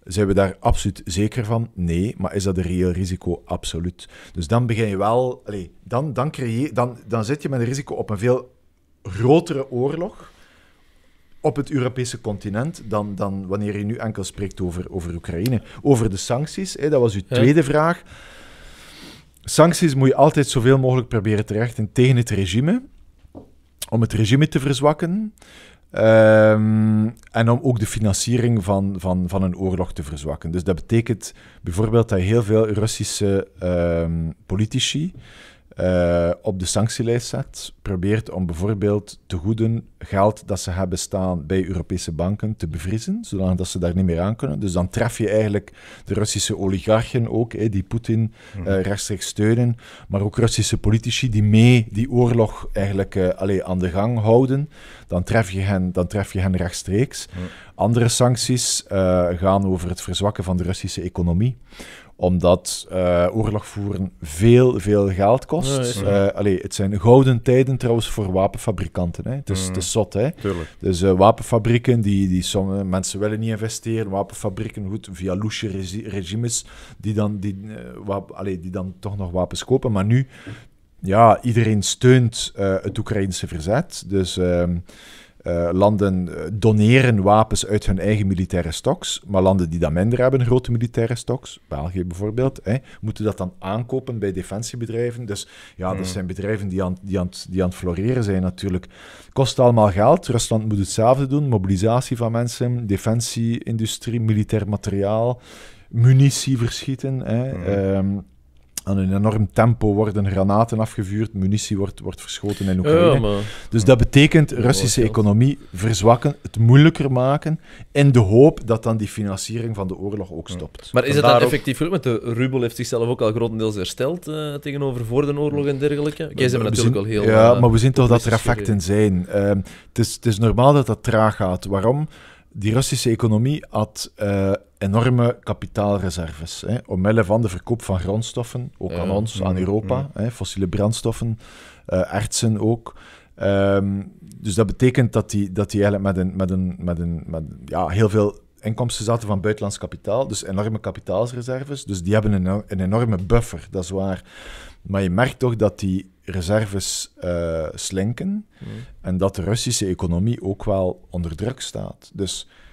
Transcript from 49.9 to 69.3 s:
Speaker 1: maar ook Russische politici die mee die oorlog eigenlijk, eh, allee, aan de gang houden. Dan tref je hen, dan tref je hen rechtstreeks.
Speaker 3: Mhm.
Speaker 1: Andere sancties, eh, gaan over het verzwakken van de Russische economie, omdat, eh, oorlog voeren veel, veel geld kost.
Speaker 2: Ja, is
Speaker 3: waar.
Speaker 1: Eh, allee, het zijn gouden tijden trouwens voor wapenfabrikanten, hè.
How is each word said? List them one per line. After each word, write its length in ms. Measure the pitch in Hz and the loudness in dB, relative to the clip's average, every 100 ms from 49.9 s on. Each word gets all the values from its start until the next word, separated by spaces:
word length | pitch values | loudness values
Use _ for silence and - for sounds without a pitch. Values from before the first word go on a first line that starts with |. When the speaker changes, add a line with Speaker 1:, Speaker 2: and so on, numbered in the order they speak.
| - - | -20 -6
Speaker 1:
maar 120 | 98 | -2
ook 140 | 101 - | -2 0
Russische 400 | 117 - 104 107 | 0 2 -2 0
politici 500 | - 113 120 - 127 | 2 0 0 -2 0
die 140 | 107 | 2
mee 440 | 107 110 120 123 110 | 4 8 8 6 2
die 200 | 101 113 | -2 0
oorlog 580 | 120 120 117 107 - - | 2 4 4 2 -2 -8
eigenlijk, 420 | 104 98 98 98 | -4 -2 -2 -2
eh, 140 | 98 92 | 0 0
allee, 360 | 92 98 98 | 0 -2 -2
aan 140 | - 92 | -2 -2
de 100 | 90 | -2
gang 280 | 87 110 120 | 0 -2 0
houden. 480 | 107 117 131 135 151 - - - - | 4 4 4 0 -4 -10 -20 -20 -6
Dan 160 | 90 | -4
tref 280 | 90 113 92 | 0 0 0
je 100 | 95 | -2
hen, 320 | 95 98 90 | 0 0 0
dan 140 | 90 87 | -2 -2
tref 260 | 104 95 | -4 -4
je 80 | 98 | -2
hen 160 | 95 90 | 0 0
rechtstreeks. 680 | 85 - - 98 135 - - | -2 -6 -2 -2 -2 -4 -14
Speaker 3:
Mhm. 80 | 90 90 - - | -12 -12 -14 -14
Speaker 1:
Andere 340 | - 98 120 117 | -2 0 2 2
sancties, 760 | - 131 123 - 123 - - - | 2 2 0 -2 -2 -2 -6 -4
eh, 400 | 98 92 90 87 87 | 0 2 2 2 0
gaan 300 | 95 98 98 | 2 2 2
over 220 | 92 87 | -2 -4
het 120 | 90 | -6
verzwakken 440 | - 87 98 - | -6 -2 -2 -2
van 120 | 92 90 | -2 -2
de 60 | |
Russische 380 | 87 95 95 - | -2 -4 -6 -8
economie, 540 | 90 - 87 85 120 120 - - - - - - | -8 -2 0 2 0 -2 -12 -20 -20 -20 -20 -4
omdat, 720 | 90 90 85 92 - - - | 0 2 4 2 0 -10 -8
eh, 360 | 92 90 87 87 | -2 2 2 2
oorlog 340 | 110 107 104 - | 0 -2 -4 -6
voeren 460 | 104 101 95 95 - | -8 -6 -6 -6 -8
veel, 580 | 80 78 113 123 127 110 | -12 2 6 8 6 2
veel 280 | 92 104 101 | 2 2 2
geld 340 | 95 98 131 - | 2 2 2 0
kost. 300 | 151 131 139 | -2 -2 -2
Speaker 2:
Ja, 40 | |
is 200 | 123 107 | -2 -4
Speaker 3:
waar. 240 | 98 101 98 | 0 2 2
Speaker 1:
Eh, 60 | - | 0
allee, 200 | 104 92 | 0 0
het 120 | 98 | -2
zijn 260 | - 98 101 | -4 -2 2
gouden 420 | 117 127 131 120 | 6 8 8 2
tijden 340 | 123 127 135 131 | 4 4 4 0
trouwens 340 | 123 117 - | 0 0 -2
voor 220 | - 98 | -4 -2
wapenfabrikanten, 920 | 92 101 110 - 92 87 - 87 85 | 0 0 -2 -6 -4 -6 -4 -4 -4
hè. 60 | - | -8